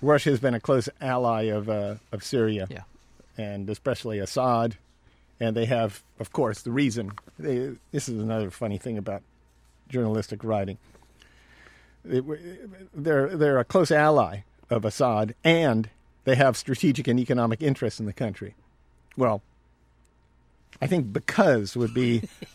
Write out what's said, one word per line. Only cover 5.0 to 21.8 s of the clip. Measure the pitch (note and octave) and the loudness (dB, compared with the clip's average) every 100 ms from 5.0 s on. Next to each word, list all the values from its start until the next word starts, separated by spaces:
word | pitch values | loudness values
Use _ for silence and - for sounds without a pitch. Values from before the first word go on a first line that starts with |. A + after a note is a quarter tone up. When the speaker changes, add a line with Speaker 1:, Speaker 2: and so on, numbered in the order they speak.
| _ _ _ - | _ _ _ -6
Speaker 1:
And | A2+ A2 | -2 0
they | A2+ | 0
have, | A#2+ A2 - _ - | 0 0 -4 _ -16
of | A2+ | -8
course, | - A#2+ G#2 | -2 -2 -2
the | B2 | -4
reason. | B2 C#3 A2+ G2 G#2 - - | 0 0 0 -6 -10 -18 -10
They, | D#3 B2 C3+ A#2+ _ | -4 -4 -4 -10 _
this | D3 - | -8 -6
is | A2 | -4
another | A2 A2 G2+ | -4 -2 -4
funny | - A2+ G2+ | -6 -6 -6
thing | B2+ G#2+ | -6 -6
about | F#2+ G2 - _ _ _ _ _ - | -6 -8 -12 _ _ _ _ _ -8
journalistic | B2+ A2+ G#2+ G2+ G2+ | -2 0 -2 -4 -6
writing. | A2+ G#2+ G2 F#2+ _ - _ _ - _ _ - - - _ _ - | -4 -2 -2 -8 _ -20 _ _ -20 _ _ -20 -20 -20 _ _ -4
It | B2+ | -2
w-, | C#3 D3+ F3 F#3 A3+ F#3 F#3+ | -2 -8 -12 -18 -18 -20 -18
they're, | D#3 D#3 D3 C3+ F3 | -6 0 2 2 2
they're | D3 C3+ | 4 4
a | A#2 | 4
close | F#3+ D#3+ | 4 4
ally | D3+ D3+ D3+ F#2+ G2+ - _ - | 6 6 6 2 -2 -14 _ -2
of | A#2+ G#2+ | -2 0
Assad, | - C3 G#2+ G#2+ - | 0 2 2 0 0
and | D#3+ E3 D#3 A2 A2+ - _ _ | 4 4 4 2 -2 -8 _ _
they | - B2+ | 2 4
have | C3+ A2+ | 4 2
strategic | - B2+ D#3+ B2+ B2 | -2 0 2 2 0
and | B2 | 0
economic | B2 B2 A#2 A2 | 2 0 0 0
interests | D3+ C3+ A#2 - | 0 0 -2 -4
in | G#2+ | -8
the | |
country. | - A2+ G#2 - - _ _ _ _ _ - | -6 -6 -6 -12 -16 _ _ _ _ _ 0
Well, | B2+ G#2 - _ _ _ _ _ _ _ _ _ _ _ _ - | 0 0 -6 _ _ _ _ _ _ _ _ _ _ _ _ -6
I | C3+ | 0
think | F3+ A#2 | 0 0
"because" | G2+ - - F#3+ A#2+ G2+ | -4 -2 2 4 4 0
would | A#2+ | -2